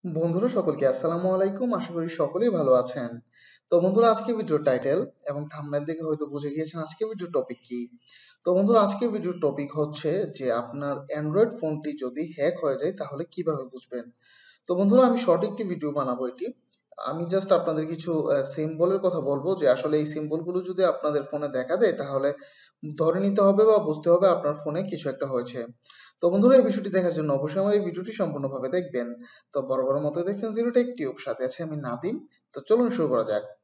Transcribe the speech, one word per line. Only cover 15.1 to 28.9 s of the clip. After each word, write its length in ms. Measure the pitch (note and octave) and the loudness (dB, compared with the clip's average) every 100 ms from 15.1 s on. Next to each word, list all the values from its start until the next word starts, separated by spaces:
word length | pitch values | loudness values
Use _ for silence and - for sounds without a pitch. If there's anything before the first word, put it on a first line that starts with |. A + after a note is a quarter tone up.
| - | 4
short 260 | - E3 | 2 2
একটি 200 | G3+ - | 0 -4
video 280 | G3+ E3 D3 | -6 -4 -4
বানাবো 360 | C#3+ C3 B2 B2+ | -2 -2 -2 -4
এটি। 200 | - B3 B3 _ _ _ - | -6 -10 -10 _ _ _ -10
আমি 280 | - D#3 E3+ | -8 -6 -2
just 280 | F#3+ F#3+ | -2 2
আপনাদের 320 | F3+ - D#3 D#3 | 2 2 -2 -4
কিছু, 240 | E3 - D#3+ C#3+ | -6 -4 -2 2
আহ, 160 | C#3 | 0
সিম্বলের 560 | C3+ - D#3 D#3+ F3+ G3 | 0 -4 -6 0 2 2
কথা 200 | F#3+ E3+ | 0 0
বলবো 360 | C3+ C#3 D#3 F#3 | -2 -2 -2 2
যে 140 | C#3+ | 2
আসলে 280 | B2+ D3+ D3+ | 2 2 0
এই 80 | D3+ | 0
সিম্বলগুলো 560 | D3+ D3+ D#3+ E3+ F3+ | -4 -4 -4 -4 -4
যদি 220 | F3+ F3+ | -4 0
আপনাদের 400 | F3+ - D3+ D3 | 2 2 0 -2
ফোনে 240 | C#3 D3 D3 | -4 -6 -4
দেখা 280 | C3 B2+ F#3 | -4 -2 2
দেয় 180 | G#3+ | 2
তাহলে 400 | D#3+ C#3+ C3+ C#3 D3 - - _ _ D3+ D3+ | 2 -4 -2 -2 -4 -12 -20 _ _ -14 0
ধরে 220 | E3 F3+ | 0 2
নিতে 220 | G3 G3+ | 0 4
হবে 240 | G3 G3 A3 | 6 6 6
বা 120 | G#3 | 6
বুঝতে 320 | D#3 D3+ E3 | 2 -2 4
হবে 180 | F3 G3 | 6 6
আপনার 280 | D#3+ D3 D3+ | 4 0 -4
ফোনে 280 | D#3 D3+ | -4 -6
কিছু 260 | G3 D#3 C#3+ | -6 -6 -6
একটা 160 | C3 C#3 | -6 -4
হয়েছে। 380 | B2+ A#2+ B2+ A#2 - _ - - _ | -4 -4 -8 -10 -14 _ -20 -20 _
তো 80 | F3 | 2
বন্ধুরা 260 | G3 A#3+ C4 | 6 8 8
এই 60 | |
বিষয়টি 280 | - - G3+ | 6 2 0
দেখার 240 | F#3+ F3+ | 2 2
জন্য 200 | E3 D3+ | 0 0
অবশ্যই 280 | C3+ D3 F#3 | 0 0 0
আমার 120 | G3 | 2
এই 60 | G#3 | 2
ভিডিওটি 340 | F3+ E3+ F#3+ | 0 -6 -10
সম্পূর্ণভাবে 560 | G#3+ F3 D3 C3+ C3+ B2+ | -4 -4 -2 -6 -4 -2
দেখবেন। 440 | F3 F3 | -2 -2